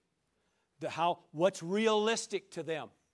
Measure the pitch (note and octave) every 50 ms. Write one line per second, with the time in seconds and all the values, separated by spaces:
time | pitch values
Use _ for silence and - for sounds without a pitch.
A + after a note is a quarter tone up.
0 | _ _ _ _ _ _ _ _ _ _ _ _ _ _ _ - B2 A2+ - D#3
1 | E3+ F3 E3+ E3+ - _ - D3 E3+ G3 F#3+ - E3 E3+ F#3+ G#3+ A3 A3 G#3+ G#3+
2 | G#3+ A3+ A#3 - - - G3+ F3+ - - - F3 D3+ D3+ D#3+ D3 A#2+ G#2 _ _
3 | _ _